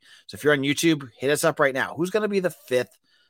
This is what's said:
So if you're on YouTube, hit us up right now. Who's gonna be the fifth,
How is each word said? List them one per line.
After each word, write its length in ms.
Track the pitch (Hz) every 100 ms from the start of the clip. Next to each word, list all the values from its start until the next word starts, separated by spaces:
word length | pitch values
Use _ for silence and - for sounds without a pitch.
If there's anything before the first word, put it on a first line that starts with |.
| _ - -
So 80 |
if 100 | 98
you're 80 | 147
on 60 | 143
YouTube, 480 | 139 143 165 151 131 -
hit 120 | 135
us 140 | 147
up 160 | 165 147
right 140 | 139
now. 200 | 131 98 135
Who's 140 | 185
gonna 180 | 214 208
be 120 | 196
the 100 | 180
fifth, 480 | - - 123 120 _ _ _